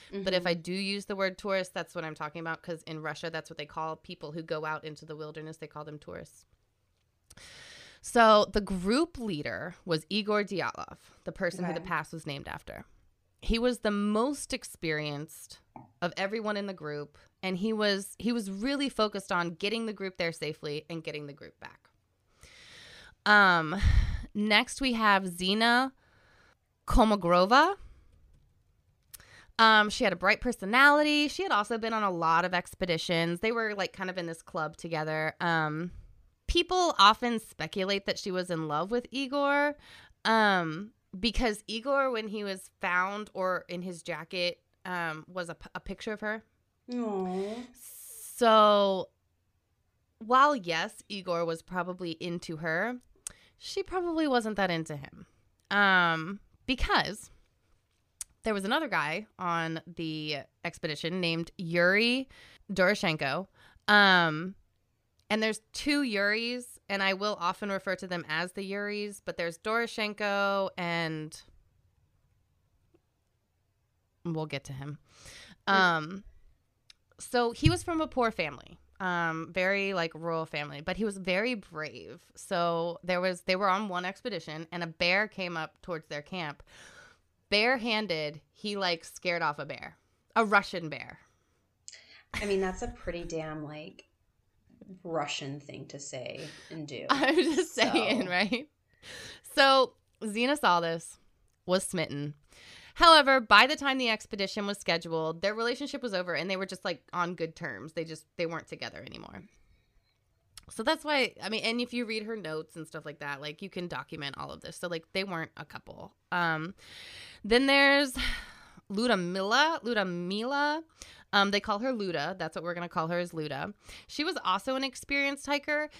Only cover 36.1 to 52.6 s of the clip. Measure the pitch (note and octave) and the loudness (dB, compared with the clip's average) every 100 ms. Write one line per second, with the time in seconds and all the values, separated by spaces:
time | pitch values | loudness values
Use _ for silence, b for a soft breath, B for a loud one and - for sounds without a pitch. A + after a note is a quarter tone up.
36.1 | - _ _ - F4 F4 F#4 E4+ C4+ G3+ | -20 _ _ -2 0 2 2 2 6 6
37.1 | A3 B3 A3+ - - G#3+ G3 F#3 G3 G#3 | 6 0 -4 -6 -12 -8 -4 -2 -2 -2
38.1 | G3 G3+ F#3 F3+ E3 D#3 D3 F#3+ A#3+ - | -4 -4 -4 -2 -4 -2 -2 -2 -4 -4
39.1 | B3+ C4+ C#4+ C#4 C#4+ D4 D4 B B B | -6 -4 0 2 2 0 -2 B B B
40.1 | _ - A3 G#3+ F#3 E3 D#3 G#3 _ _ | _ 2 4 6 4 0 -4 -10 _ _
41.1 | F#3 A3+ - B3 G#3+ - A3 B3+ C#4 C4 | -4 -2 2 0 0 -6 -8 -2 0 0
42.1 | A3+ A3 G#3+ G3+ F#3+ - _ F#3 F3+ F#3 | -2 -6 -6 -6 -8 -12 _ -2 0 0
43.1 | G#3 G#3 F#3 F#3 F3 - F3+ F#3 E3+ F3 | -4 -8 -4 -2 -2 -4 -8 -8 -10 -8
44.1 | D#3 E3 F#3 F3 - _ _ F#3 F3+ E3 | -10 -6 -2 -2 -4 _ _ -8 -4 -4
45.1 | D#3 D#3 F3+ E3+ D#3+ - - - F#3+ A3+ | -6 -10 -10 -8 -10 -12 -12 -10 -10 -8
46.1 | G#3 G#3+ A3 - _ _ _ - B3 A3+ | -6 -6 -6 -10 _ _ _ -10 -6 -2
47.1 | G3 F#3 F#3 G3+ A#3 B3 - - - - | -2 -2 -2 -4 -6 -12 -18 -20 -18 -18
48.1 | - - - A#3 A3 G#3 G3+ G3+ F#3+ - | -16 -12 2 6 8 8 6 4 0 -4
49.1 | _ _ _ _ _ _ _ _ _ _ | _ _ _ _ _ _ _ _ _ _
50.1 | - A3 B3+ D4 C#4 E3+ D#3+ G#3 - - | -12 2 6 6 4 0 -2 -2 -8 -12
51.1 | G3+ F3+ E3+ E3+ E3 - F3+ F3 F3+ F3 | -8 -2 -2 0 -4 -6 -6 -4 -6 -8
52.1 | E3 F3+ E3+ - D#3 | -6 -6 -6 -8 -8